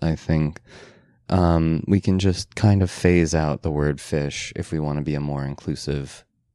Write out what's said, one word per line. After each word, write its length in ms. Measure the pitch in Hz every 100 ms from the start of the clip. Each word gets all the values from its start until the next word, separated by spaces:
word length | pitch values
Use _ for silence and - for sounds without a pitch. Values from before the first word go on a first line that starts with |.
I 120 | 82
think, 460 | 80 - 78 76 - _ - - _ _ _ -
um, 540 | 92 85 82 80 80 -
we 120 | 98
can 180 | - 92
just 360 | 95 87 -
kind 280 | - 110 98
of 80 | 90
phase 440 | - 90 87 80
out 280 | 80 76 67
the 80 | 82
word 300 | 73 73 69
fish 520 | - 78 71 - -
if 160 | - -
we 60 | 80
wanna 240 | 73 73
be 120 | 73
a 60 | 73
more 240 | 73 71
inclusive 800 | 69 69 - 71 - 71 67 - _ _ _